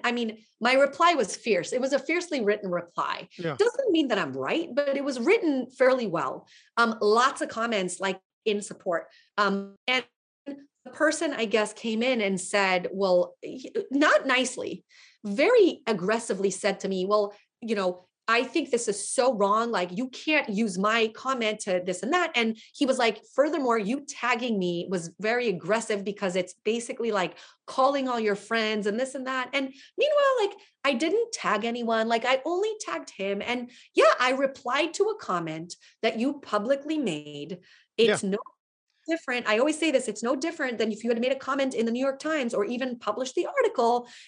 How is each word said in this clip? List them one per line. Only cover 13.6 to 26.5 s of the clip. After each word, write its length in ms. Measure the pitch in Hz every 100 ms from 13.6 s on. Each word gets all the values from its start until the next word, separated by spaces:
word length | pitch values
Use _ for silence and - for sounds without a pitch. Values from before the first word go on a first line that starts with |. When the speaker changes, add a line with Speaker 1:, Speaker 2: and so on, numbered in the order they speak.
| - 233 -
Speaker 1:
not 340 | 277 311 554 269
nicely." 580 | 254 254 - - 185 _ - - _ 208
Very 560 | 202 349 494 339 - -
aggressively 640 | 202 185 226 226 196 185
said 280 | 185 202 185
to 80 | 190
me, 180 | 185 185
"Well, 300 | 214 202 - _ -
you 140 | 226 208
know, 300 | 185 180 - _ -
I 140 | 233
think 260 | 254 339 269
this 160 | 233 233
is 220 | 196 -
so 240 | - 247 220
wrong. 360 | 202 214 233
Like, 180 | 202 180
you 160 | 185 262
can't 380 | - 311 302 269
use 280 | 196 226 180
my 320 | 208 226 220
comment 500 | - 262 254 220 214
to 200 | - 180 180
this 160 | 180
and 100 | 220
that." 180 | 359 330 254
And 220 | 226 220 -
he 120 | - 269
was 120 | 233
like, 240 | 226 - - -
"Furthermore, 420 | 302 320 254 226
you 280 | 196 277 285
tagging 500 | - 240 240 247 208
me 300 | 180 170 175
was 220 | 185 170 -
very 300 | 214 240 240
aggressive 560 | 175 160 220 226 208 196
because 320 | 196 196 185
it's 160 | 180